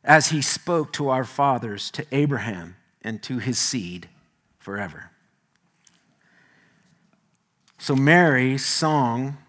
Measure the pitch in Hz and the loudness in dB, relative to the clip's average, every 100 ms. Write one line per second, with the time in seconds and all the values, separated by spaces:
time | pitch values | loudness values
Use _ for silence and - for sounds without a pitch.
0 | - 156 139 156 135 - - 170 147 - | 6 6 6 -2 -2 -4 -2 -2 -2 -4
1 | 139 131 120 - 143 123 113 101 - - | 0 0 -2 0 2 2 -4 -8 -10 -10
2 | - 139 147 127 104 92 85 90 _ _ | -4 0 0 -2 -6 -10 -14 -20 _ _
3 | 110 110 - 127 110 117 - 127 87 90 | -10 -10 -8 -6 -4 -2 -2 -4 -8 -12
4 | 87 _ _ _ _ _ - 101 98 - | -16 _ _ _ _ _ -12 -10 -10 -12
5 | - _ _ _ _ _ _ _ _ _ | -20 _ _ _ _ _ _ _ _ _
6 | _ _ _ _ _ _ _ _ _ _ | _ _ _ _ _ _ _ _ _ _
7 | _ _ _ _ _ _ _ _ - 135 | _ _ _ _ _ _ _ _ -2 2
8 | 139 170 165 127 127 135 - - 160 151 | 6 6 6 4 2 0 -2 0 2 2
9 | 123 120 135 143 | 0 -2 -6 -10